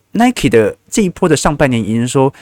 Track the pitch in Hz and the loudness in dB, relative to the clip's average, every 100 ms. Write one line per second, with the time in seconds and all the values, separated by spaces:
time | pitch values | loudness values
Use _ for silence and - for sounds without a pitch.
0 | _ - 240 247 127 113 104 - _ - | _ -2 0 0 0 2 2 -2 _ -2
1 | 190 - 185 147 - 147 143 120 101 113 | -2 -2 0 0 0 0 0 0 -2 -2
2 | 123 135 135 - | -2 0 0 -2